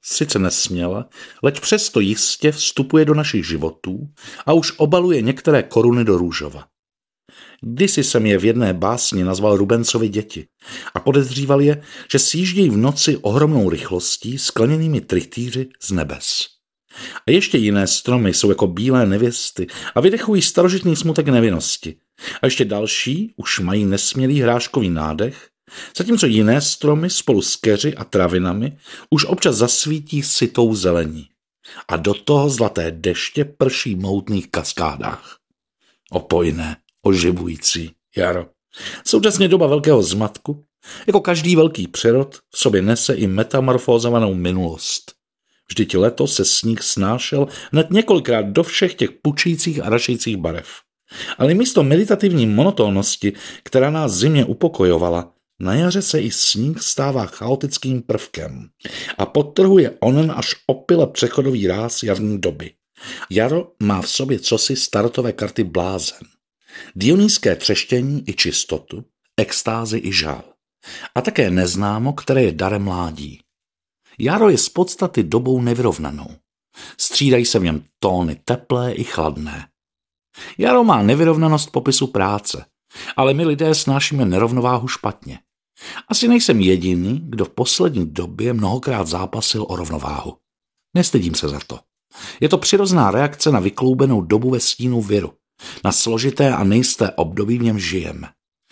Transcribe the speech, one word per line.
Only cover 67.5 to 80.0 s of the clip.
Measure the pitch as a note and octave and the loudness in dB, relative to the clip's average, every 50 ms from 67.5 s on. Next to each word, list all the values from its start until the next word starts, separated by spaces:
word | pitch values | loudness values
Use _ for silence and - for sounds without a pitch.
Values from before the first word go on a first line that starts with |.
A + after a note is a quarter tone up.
| F2 | 0
třeštění | - - - G#2 - - - B2+ B2 B2 C#3 C#3+ C#3+ - - | 0 0 -2 -2 -2 -2 -2 -2 0 0 0 -4 -4 -4 -6
i | F#2 | -4
čistotu, | - - F2 F2 - - - - D#2 - - - - - _ _ _ _ _ - - | -4 -2 -2 -2 -4 -4 -4 -6 -8 -8 -10 -16 -16 -16 _ _ _ _ _ -2 -2
extázi | A2 - - - - A2+ A2+ A2+ A2+ G#2+ A2 A2 - | -2 -2 -2 -4 -4 -4 -4 -4 -4 -4 -4 -4 -4
i | F#2+ F#2+ | -2 -4
žál. | F2+ D#2 D#2 C#2 B1 - - _ _ _ _ _ _ _ - - - - - - | -2 -4 -4 -6 -10 -12 -20 _ _ _ _ _ _ _ -18 -18 -16 -14 -8 -6
A | - | -4
také | B2 - - - B2+ F#2+ | -4 -2 0 0 2 2
neznámo, | F2+ F#2 F#2 F2 F2+ F#2+ G#2 G2+ G#2 A2 A#2+ C#3 C#3+ | 2 0 -2 -2 -2 -2 -2 -2 -2 -2 -2 -4 -6
které | - - - C3+ C3 B2+ | -6 -2 0 2 2 2
je | G2 | 2
darem | D#2 D#2 F2+ F#2+ G#2 G#2 G2+ | 0 -2 -4 -2 -2 -2 -4
mládí. | G2 F2+ F2+ F2 E2 D#2 D2 D2 C#2+ C2 - _ _ _ _ _ _ _ _ _ _ _ _ _ _ _ - | -4 -4 -4 -6 -6 -8 -12 -14 -16 -16 -20 _ _ _ _ _ _ _ _ _ _ _ _ _ _ _ -4
Jaro | A2 B2+ F3 G#3+ A3+ G#3 | -2 -2 2 4 4 4
je | D#3 A#2+ | 4 4
z | - - | 2 0
podstaty | - - F#3 F3+ - - F#3+ E3+ - - F3+ | 0 0 0 0 0 -4 -4 -2 0 0 -2
dobou | D#3 - A#2 B2 C3 C3 B2+ | 0 0 0 0 2 0 0
nevyrovnanou. | B2 A#2+ A#2 A#2+ B2 A2 E2 - D#2+ C#2 D2 D2 - - - - _ _ _ _ _ _ _ - - - - - | 2 0 0 0 0 0 0 -2 -6 -8 -10 -12 -14 -16 -20 -20 _ _ _ _ _ _ _ -20 -20 -16 -8 -4
Střídají | - - - - D3 C#3 B2+ A#2+ A#2+ | -4 -2 0 2 4 4 4 4 4
se | - - A2 | 2 0 0
v | F#2 | 0
něm | E2+ D#2 D2+ D2 _ _ - | 0 -2 -4 -6 _ _ -4
tóny | - G2 F#2 F2+ F2 D#2+ D2 - - | -2 0 0 0 -2 -2 -4 -6 -4
teplé | - A#2+ B2 - - B2 B2 B2 B2 A2 | -4 -4 -4 -2 -4 -4 -2 -2 -4 -6
i | - A#2 | -6 -8
chladné. | - - - D#2+ D#2 C#2+ D2 D2+ D2+ D2 D2 D2 - _ _ _ _ _ _ | -8 -4 -4 -2 -4 -4 -6 -10 -10 -12 -12 -16 -18 _ _ _ _ _ _